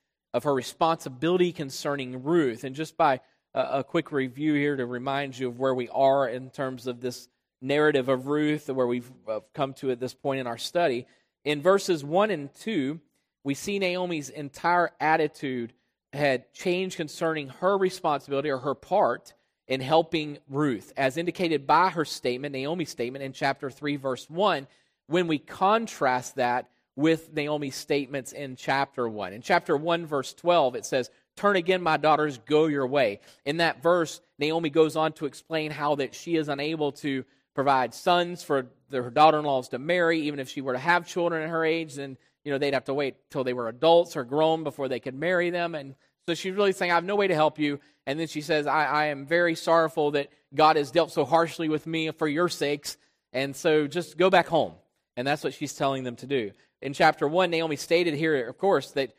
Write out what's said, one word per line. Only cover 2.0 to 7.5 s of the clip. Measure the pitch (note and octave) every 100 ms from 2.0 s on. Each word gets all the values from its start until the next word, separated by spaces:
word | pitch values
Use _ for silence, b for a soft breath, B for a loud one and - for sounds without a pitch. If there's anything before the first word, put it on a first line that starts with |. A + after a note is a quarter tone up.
| B2+ B2+
Ruth. | C3+ F3 C#3 A2+
And | C3+ C3+
just | D#3+ -
by | D#3 C3 - _ _
a, | B2
a | - C#3
quick | - E3+ -
review | D3 C3 A#2+ D3+
here | D3 D3 C#3
to |
remind | A#2+ B2 C3+ C#3 C#3 A#2+
you | C3
of | A#2+
where | C3+
we | B2+ A#2+
are | - C3+ C#3 C3
in | B2 C3
terms | - C3+ B2+ B2
of | A#2+
this | B2 B2 - _ _